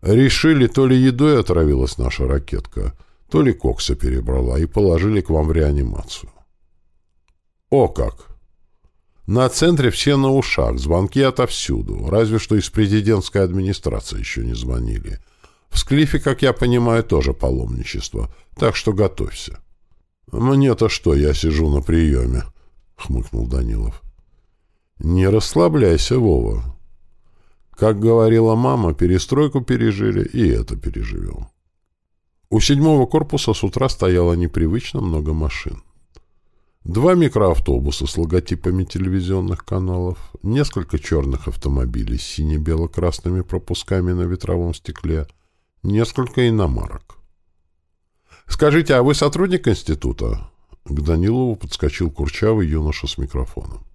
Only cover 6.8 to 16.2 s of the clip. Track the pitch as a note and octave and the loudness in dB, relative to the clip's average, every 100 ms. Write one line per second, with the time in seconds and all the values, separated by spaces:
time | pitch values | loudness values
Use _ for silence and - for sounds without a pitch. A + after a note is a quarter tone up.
6.8 | _ _ _ _ _ _ _ _ _ C#3 | _ _ _ _ _ _ _ _ _ 2
7.8 | G#2 - A1 - - - _ _ _ _ | 2 0 -4 -6 -20 -20 _ _ _ _
8.8 | _ _ _ _ - G#2+ B2+ - D#3+ E3 | _ _ _ _ -2 2 2 2 2 4
9.8 | B2 - - C#3+ C3+ C3+ - - A#1+ A#1 | 2 2 2 2 2 2 0 -2 -2 -2
10.8 | C#2 E2+ F#2+ C3 C3+ B2+ B2 - - A2+ | 0 0 0 2 0 2 -2 -2 -4 -4
11.8 | G2 G2 - G#2 A2+ A2 - G#2+ - - | -4 -6 -2 0 2 0 0 0 0 0
12.8 | G#2 G#2+ G2+ G#2+ - G2+ F#2 F#2 F#2+ G2 | 2 2 2 0 0 -2 0 0 -2 -2
13.8 | - - - G1+ G#1 - A1+ A#1 A#1+ B1 | -4 -6 -8 -10 -8 -6 -6 -6 -4 -4
14.8 | A1+ G#1 G1+ G1+ - _ _ _ _ - | -4 -6 -8 -14 -14 _ _ _ _ -4
15.8 | - C#3 D#3 - | 2 2 4 2